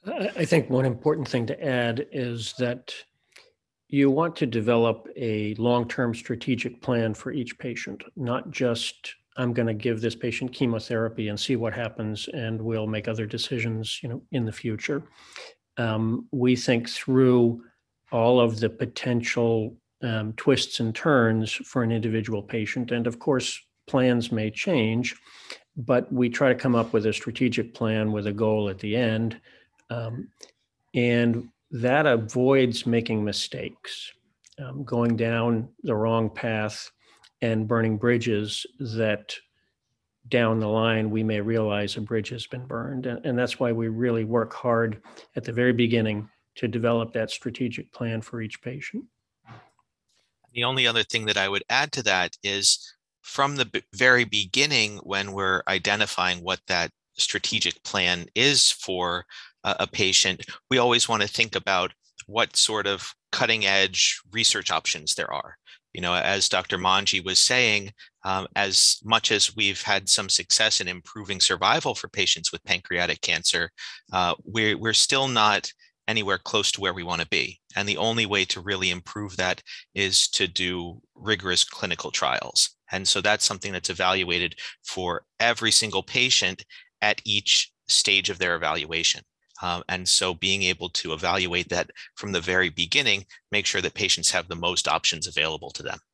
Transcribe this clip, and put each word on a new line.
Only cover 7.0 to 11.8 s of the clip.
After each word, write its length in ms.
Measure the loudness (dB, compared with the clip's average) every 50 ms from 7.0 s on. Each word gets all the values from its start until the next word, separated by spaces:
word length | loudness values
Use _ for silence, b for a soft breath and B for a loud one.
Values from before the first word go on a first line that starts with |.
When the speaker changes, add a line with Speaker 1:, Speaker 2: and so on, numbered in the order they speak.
| 0 0 -2
Speaker 1:
for 180 | -4 -8 -6
each 260 | -6 -6 -6 -6 -10 _
patient, 440 | -10 -8 -8 -8 -10 -10 -12 -14 -16 -16 _
not 360 | -8 -4 -4 -4 -4 -4 -8
just, 640 | -6 -2 0 0 0 0 -4 -8 -8 _ -16 -16 -16 _ _ _ _
"I'm 160 | -4 -2 -2 0
gonna 200 | 0 0 0 0
give 280 | 0 0 -2 -2 0
this 140 | -2 -2 -2
patient 360 | -2 -4 -4 -4 -4 -6 -6
chemotherapy 760 | -2 0 0 0 0 -2 -4 -2 -2 -2 -2 -2 -2 -4 -4 -4
and 100 | -4 -4
see 160 | -2 -2 0
what 180 | 0 0 -2 -4
happens, 540 | -4